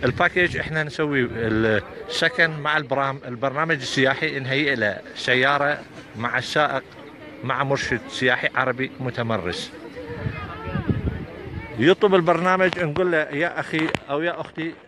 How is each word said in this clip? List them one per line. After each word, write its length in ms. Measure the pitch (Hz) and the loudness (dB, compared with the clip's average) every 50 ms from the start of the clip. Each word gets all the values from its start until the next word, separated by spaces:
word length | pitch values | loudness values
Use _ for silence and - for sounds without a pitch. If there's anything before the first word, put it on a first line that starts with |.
| - | 2
الباكيج 540 | 127 123 - 180 175 - 180 180 170 127 | 0 2 2 2 2 4 2 2 2 2
إحنا 260 | 160 156 165 160 156 156 | -2 -4 -4 -2 -4 -4
نسوي 460 | 151 - - 156 147 143 135 123 117 113 | -4 -2 -2 0 2 2 2 0 0 -2
السكن 1160 | 113 117 110 110 110 113 110 110 104 - - - - - - - - 165 165 - - 170 160 156 151 | -2 0 2 2 4 4 4 4 2 0 -4 -12 -12 -10 -6 -2 0 0 2 4 4 2 2 2 -2
مع 180 | 143 151 151 | -2 0 0
البرام-، 500 | 156 147 123 135 135 139 135 135 143 - | 0 0 0 0 0 0 0 -2 -4 -8
البرنامج 480 | 131 123 117 135 135 127 143 160 165 160 | -10 -6 -2 -2 -2 0 0 0 0 0
السياحي، 640 | 139 127 117 - 143 131 131 139 - 156 156 139 139 | -2 0 -2 2 4 4 4 4 2 0 -2 -2 -4
نهيئ 360 | 131 131 131 139 151 143 139 | -2 0 0 2 2 2 2
له 220 | 117 110 104 95 - - - - | 2 2 0 0 -2 -8 -12 -12
سيارة 640 | - - - 123 127 127 139 143 143 143 143 147 143 - - - - - - - | -6 0 2 4 4 6 4 4 4 2 0 0 -2 -6 -14 -16 -18 -18 -14 -8
مع 220 | 104 117 120 117 | -6 -4 -2 -2
السائق 460 | 127 123 - - 156 151 139 139 135 - - - - - - - - - - - - - | -2 -2 0 2 2 2 2 2 -4 -6 -8 -18 -18 -18 -18 -18 -18 -18 -18 -14 -10 -4
مع 200 | 127 135 123 139 | -4 0 0 2
مرشد 360 | 135 139 127 - - 131 113 - - | 2 2 0 0 0 -2 -2 -2 -6
سياحي 400 | - - 131 127 123 123 - 123 - | -6 0 2 2 2 4 0 0 2
عربي 360 | 123 131 127 123 123 131 131 - - | 2 2 2 0 -2 -4 -6 -4 -6
متمرس. 720 | 131 127 - - 120 113 113 104 85 90 87 - - - - - - - - - - - - - - - - - - - - - - - - - - - - - - - - - - - - - - - - - - - - - | -6 -4 -2 -2 -2 0 0 0 0 -2 -4 -4 -8 -10 -12 -14 -16 -14 -12 -12 -10 -10 -8 -6 -6 -6 -6 -6 -10 -10 -10 -10 -8 -6 -6 -4 -2 -2 -2 -2 -2 -4 -4 -6 -10 -10 -12 -14 -12 -12 -10 -12 -12 -10 -4 2
يطلب 360 | 117 160 190 - - 208 190 | 4 4 6 6 6 6 6
البرنامج، 640 | 185 165 165 170 165 175 185 185 185 185 185 - 175 | 6 6 4 4 4 4 4 4 4 4 2 2 0
نقول 320 | 180 156 147 170 185 180 | -2 -2 0 0 2 2
له: 60 | 170 | 2
"يا 420 | 156 151 - 143 143 165 170 - - | 2 0 0 -2 -2 -2 -2 -2 -4
أخي 280 | 139 - - 160 160 156 - - - - | -6 -2 -2 -2 0 0 -2 -4 -4 -2
أو 120 | 143 147 | -4 -2
يا 200 | 165 175 165 160 | -2 -2 -4 -4
أختي 320 | 156 - - - 160 165 143 - - | -8 -10 -8 -8 -8 -8 -8 -12 -20